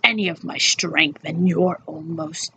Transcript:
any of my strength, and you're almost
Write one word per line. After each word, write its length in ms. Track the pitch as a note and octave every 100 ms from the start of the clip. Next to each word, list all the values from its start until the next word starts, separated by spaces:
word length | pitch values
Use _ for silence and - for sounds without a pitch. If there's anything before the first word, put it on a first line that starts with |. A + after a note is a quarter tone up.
any 240 | A#3 A3+ F#3+
of 160 | E3
my 140 | E3+ D3
strength, 640 | - - F3 D#3 D#3 C#3+
and 240 | D3+ E3 F#3
you're 340 | E3+ F3+ F3+ -
almost 680 | - - E3 D#3 E3 -